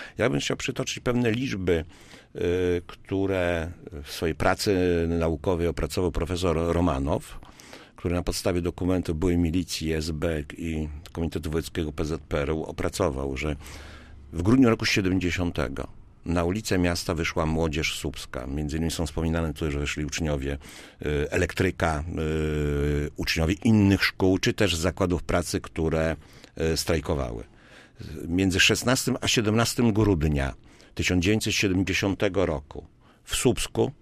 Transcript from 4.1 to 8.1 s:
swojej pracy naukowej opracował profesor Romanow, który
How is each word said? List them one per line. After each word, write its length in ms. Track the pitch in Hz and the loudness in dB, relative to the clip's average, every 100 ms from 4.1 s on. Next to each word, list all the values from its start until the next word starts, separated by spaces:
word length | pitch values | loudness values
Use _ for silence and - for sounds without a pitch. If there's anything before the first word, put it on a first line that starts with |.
swojej 220 | - 85 | -4 -2
pracy 420 | 76 - - - 92 90 85 82 | 2 2 2 2 2 4 2 2
naukowej 580 | 85 82 80 98 87 85 | 0 0 0 0 0 0
opracował 460 | 78 78 - 90 | -2 -4 0 0
profesor 440 | - - 90 90 78 | 0 -2 0 0 2
Romanow, 840 | 85 85 87 69 69 98 - - - - - - - - | 2 2 2 2 0 -2 -4 -14 -16 -20 -20 -20 -20 -8
który 180 | 92 | -2